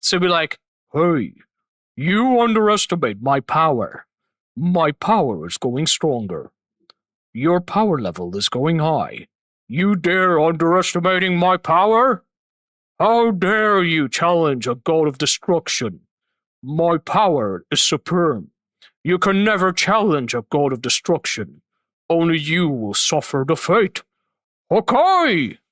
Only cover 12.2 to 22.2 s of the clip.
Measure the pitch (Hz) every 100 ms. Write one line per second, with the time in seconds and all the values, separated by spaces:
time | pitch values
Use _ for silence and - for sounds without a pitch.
12.2 | _ _ _ _ _ _ _ _ 190 233
13.2 | 233 202 185 214 214 202 180 160 139 -
14.2 | 170 175 160 135 117 123 - 160 156 139
15.2 | 147 - - 175 - - 120 90 _ _
16.2 | _ _ _ _ 127 151 170 170 - 185
17.2 | 208 151 107 95 - 147 - 151 - 175
18.2 | 175 123 90 _ _ _ - _ - 180
19.2 | 202 196 208 214 185 180 - 214 208 151
20.2 | 123 120 110 151 143 131 120 - - 123
21.2 | - - 98 73 _ _ _ _ _ 165